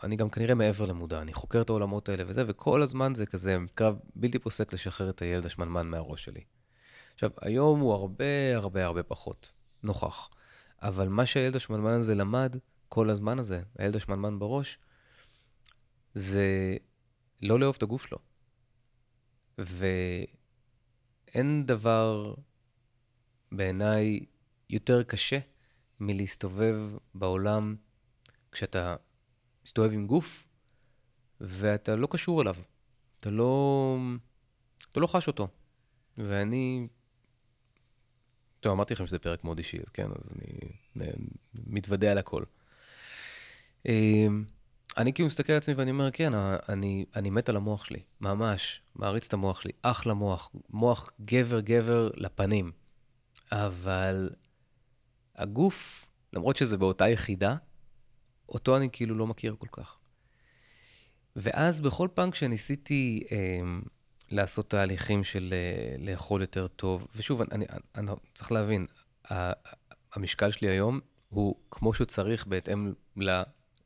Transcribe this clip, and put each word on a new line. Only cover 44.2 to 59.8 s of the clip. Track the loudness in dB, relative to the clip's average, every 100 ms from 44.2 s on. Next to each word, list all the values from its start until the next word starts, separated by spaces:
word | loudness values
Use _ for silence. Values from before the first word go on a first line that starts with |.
| 6 2 -4 -12 _ _ -8 0
אני | 0
כאילו | 2 0
מסתכל | 0 2
על | 2
עצמי | 2
ואני | 0 0
אומר, | 2 0
"כן, | 2 0
ה-, | 2 2 0 -2
אני, | -2 0 -2 -4 -4
אני | 0
מת | 0 2
על | 0
המוח | 0 -4 -6
שלי, | -12 -12 -6
ממש, | -2 0 0 0 -4 -8 _ -6
מעריץ | -4 -2 -2
את |
המוח | 0 0 -2
שלי, | -6 -2
אחלה | 0 0 0
מוח, | 2 2 0 -4 -16 -8
מוח | 2 4 4 -2 -12 0
גבר, | 2 4 0
גבר | 2 2 4 2 2
לפנים." | -2 -6 0 2 2 0 -8 _ _ _ _ _ -16 -6
אבל | -2 -2 -4 -2 0 2 0 -2 -6 _ _ _ _ _ _ _ _ _ -10
הגוף, | -4 2 2 2 -8 -12 -16 _ _
למרות | -2 0 2
שזה | 2 4
באותה | 4 6 4
יחידה, | 4 0 0 0 0 -6 -20 -20 -20 -20 -20 _ _ -10
אותו | -4 2 4
אני | 2
כאילו | -2 -2 -2
לא | -2
מכיר | -4 -6 -8
כל | -12
כך. | -14